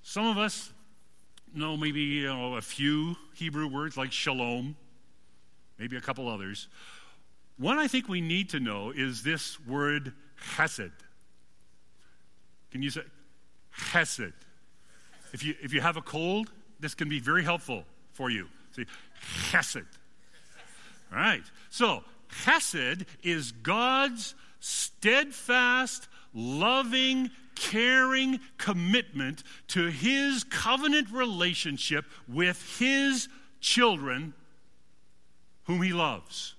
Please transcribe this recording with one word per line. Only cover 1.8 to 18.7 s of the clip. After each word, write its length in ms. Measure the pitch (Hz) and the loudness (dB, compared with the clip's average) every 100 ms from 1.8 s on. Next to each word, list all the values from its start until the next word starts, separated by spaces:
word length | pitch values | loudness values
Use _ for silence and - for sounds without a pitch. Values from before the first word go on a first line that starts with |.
| 151 147 | 0 0
you 260 | 147 143 139 | 0 0 0
know, 280 | 131 127 120 | -2 -2 -4
a 60 | |
few 540 | - - 139 151 160 170 - | -6 0 2 2 0 -4 -10
Hebrew 340 | - 165 147 156 | -8 -4 -2 -2
words 300 | 135 151 135 | -2 -4 -4
like 140 | 131 | -2
shalom, 640 | - 151 131 120 120 131 151 - - - - - - - - - - | 0 0 0 0 0 -4 -8 -14 -20 -20 -20 -20 -20 -20 -20 -20 -10
maybe 180 | 117 123 | -8 -6
a 40 | |
couple 280 | 127 127 123 | -4 -4 -4
others. 380 | 107 98 101 - - - - - - - - - - | -4 -6 -8 -10 -16 -18 -18 -18 -18 -20 -20 -18 -4
One 220 | 139 285 | 0 2
I 80 | 294 | 4
think 200 | 262 226 | 2 0
we 140 | 180 | -2
need 280 | 165 175 196 | 2 0 0
to 100 | 151 | 0
know 320 | 120 104 104 143 | 0 -2 -4 -2
is 280 | 135 117 | -2 0
this 360 | 123 160 - - 117 | -2 -2 -4 -8 -4
word 480 | 139 143 147 135 - - - - - | 0 2 2 -2 -12 -18 -16 -8 0
chesed. 360 | 156 - 92 - - - - - - - - - - - - - - - - - - | 0 0 -8 -10 -18 -18 -18 -18 -18 -18 -18 -18 -20 -20 -18 -18 -20 -20 -20 -20 -12
Can 140 | 131 | -6
you 80 | 139 | -4
say 100 | 147 131 - - - - - - - | -4 -10 -16 -20 -20 -20 -20 -16 -8
chesed? 580 | - 175 160 - 95 - - - - - - - - - - | 2 4 4 -2 -6 -8 -18 -20 -18 -18 -18 -18 -18 -18 -14
If 100 | - | -8
you, 120 | 147 - | -6 -6
if 120 | 143 | -2
you 80 | 139 | 2
have 160 | 165 165 | 2 0
a 40 | |
cold, 500 | - 156 170 202 220 - - - | -6 -2 0 0 -2 -10 -18 -10
this 140 | 147 | -8
can 160 | - 147 | -4 -2
be 100 | 147 | 0
very 240 | 120 175 | 2 2
helpful 400 | 170 175 - 110 78 - - | 4 0 -2 -6 -8 -18 -18
for 160 | - 131 | -6 -2
you. 180 | 110 87 - - | -2 -4 -14 -14